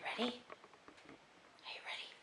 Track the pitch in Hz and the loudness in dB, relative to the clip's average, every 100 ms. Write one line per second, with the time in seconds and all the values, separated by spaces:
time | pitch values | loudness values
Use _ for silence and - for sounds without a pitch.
0 | - - 240 247 - - - - - - | 4 8 8 6 -2 -8 -8 -14 -14 -12
1 | - - - - - - - - - - | -10 -12 -12 -16 -16 -8 -4 -2 0 0
2 | - - | 0 -4